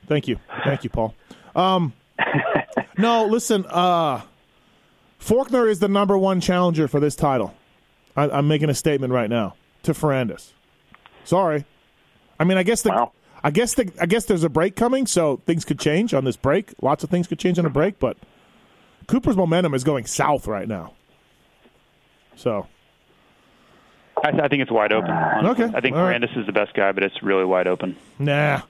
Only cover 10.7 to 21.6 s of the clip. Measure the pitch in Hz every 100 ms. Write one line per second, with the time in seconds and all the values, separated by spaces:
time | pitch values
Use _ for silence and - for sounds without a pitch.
10.7 | _ _ - - _ - 175 185 151 143
11.7 | _ _ _ _ _ _ _ 170 190 180
12.7 | 233 220 110 120 _ _ - 147 147 240
13.7 | - 208 - 170 220 - 190 160 143 185
14.7 | - 240 262 254 - 156 135 - 165 -
15.7 | 147 - 156 220 143 131 120 131 165 -
16.7 | - 131 147 156 175 175 160 180 175 165
17.7 | 135 175 202 127 - - _ _ _ _
18.7 | _ _ _ - 240 262 196 175 165 175
19.7 | 135 127 143 110 - 143 143 - 104 95
20.7 | 101 78 - _ _ _ _ _ _